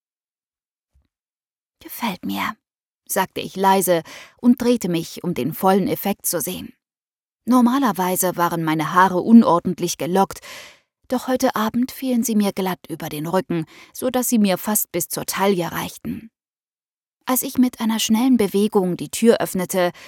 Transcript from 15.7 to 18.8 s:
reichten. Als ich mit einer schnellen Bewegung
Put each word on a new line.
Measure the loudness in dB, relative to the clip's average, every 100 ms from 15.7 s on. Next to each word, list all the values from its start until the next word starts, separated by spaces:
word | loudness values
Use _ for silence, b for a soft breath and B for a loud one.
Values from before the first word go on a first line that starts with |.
reichten. | -6 -8 -10 -10 -12 -14 _ _ _ _ _ _ _ _ _ -4
Als | -4
ich | -2 0
mit | 0 0
einer | -2 -2
schnellen | 0 2 4 4
Bewegung | 2 2 2 2